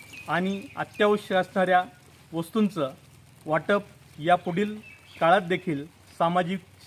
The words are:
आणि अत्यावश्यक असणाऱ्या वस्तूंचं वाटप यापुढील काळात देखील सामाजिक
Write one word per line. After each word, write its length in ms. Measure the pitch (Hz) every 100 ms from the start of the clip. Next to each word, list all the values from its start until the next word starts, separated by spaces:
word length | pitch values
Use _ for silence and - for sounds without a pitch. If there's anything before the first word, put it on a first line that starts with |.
| - - -
आणि 340 | 160 190 196 269 -
अत्यावश्यक 640 | - - 208 208 - 190
असणाऱ्या 460 | 185 202 185 180 185 - - - -
वस्तूंचं 580 | 160 165 226 208 170 131 - - - - - 156
वाटप 360 | 160 160 202 202 - - -
यापुढील 580 | 156 175 180 170 208 214 - - - -
काळात 220 | 165 190
देखील 440 | 175 180 185 143 147
सामाजिक 720 | - - - 170 175 175 190 - -